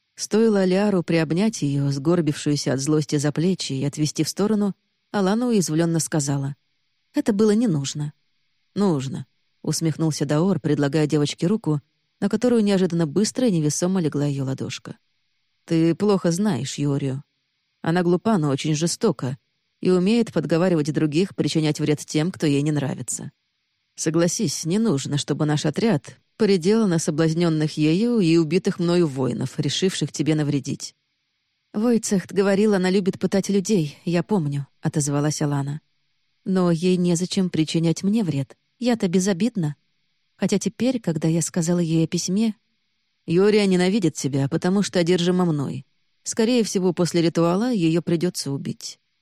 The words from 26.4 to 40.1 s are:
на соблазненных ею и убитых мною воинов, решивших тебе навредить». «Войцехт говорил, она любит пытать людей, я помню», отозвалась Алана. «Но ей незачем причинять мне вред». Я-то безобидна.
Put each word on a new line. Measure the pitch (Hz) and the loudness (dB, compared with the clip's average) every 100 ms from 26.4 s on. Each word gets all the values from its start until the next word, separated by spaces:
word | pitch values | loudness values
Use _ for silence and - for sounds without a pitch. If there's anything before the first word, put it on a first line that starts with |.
| 208 196 165 226 214 | 2 2 4 2 2
на | 165 | 0
соблазненных | 165 151 160 160 175 156 151 156 | 0 0 0 2 0 2 0 0
ею | 151 170 233 240 | 2 2 2 2
и | 170 165 | 4 4
убитых | 156 175 202 - | 4 0 -2 -2
мною | 170 175 165 | 0 2 2
воинов, | 135 127 - 135 - | 0 -2 -2 -6 -4
решивших | 143 - 185 - 147 | -4 0 -2 -2 -4
тебе | - 151 156 | -4 -2 0
навредить». | 143 143 131 - - - _ _ _ _ _ _ _ | 0 -2 -4 -10 -12 -18 _ _ _ _ _ _ _
«Войцехт | 214 233 226 - 196 - | -2 0 2 2 -2 -2
говорил, | 185 196 196 214 196 | 0 2 4 4 2
она | 185 | 2
любит | 190 185 - | 0 0 -2
пытать | 185 196 185 | -2 0 0
людей, | 196 185 214 147 - - | 0 2 0 0 -6 -4
я | 170 | -2
помню», | - 214 147 143 139 _ | 0 -2 -2 -4 -8 _
отозвалась | 151 160 143 143 147 - | -4 -2 -2 0 0 -2
Алана. | 147 143 139 151 _ _ _ _ _ _ - | -2 -2 -4 -8 _ _ _ _ _ _ -4
«Но | 185 180 | 0 2
ей | 165 185 185 | 2 2 2
незачем | 175 165 180 - 180 | 2 0 0 -2 -2
причинять | 160 156 165 165 160 | 0 0 0 0 0
мне | 190 220 | 0 0
вред». | 202 139 135 - _ - | 0 -2 -4 -10 _ -6
Я-то | 240 233 190 | -2 0 2
безобидна. | 185 185 175 226 - 151 147 _ _ _ | 0 0 0 -2 -2 -4 -4 _ _ _